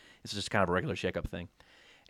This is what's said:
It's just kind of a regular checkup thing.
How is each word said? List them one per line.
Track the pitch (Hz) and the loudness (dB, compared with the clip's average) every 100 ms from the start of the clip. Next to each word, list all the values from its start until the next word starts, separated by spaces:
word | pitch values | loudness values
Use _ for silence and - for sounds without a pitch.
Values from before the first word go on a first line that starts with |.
| - - | -20 -16
It's | - | -8
just | 101 - | -6 0
kind | 107 | 2
of | 90 | 4
a | |
regular | 90 139 92 | 4 0 -2
checkup | 92 87 - | -2 -2 -4
thing. | 90 87 _ - - - - - | -6 -8 _ -20 -20 -20 -20 -4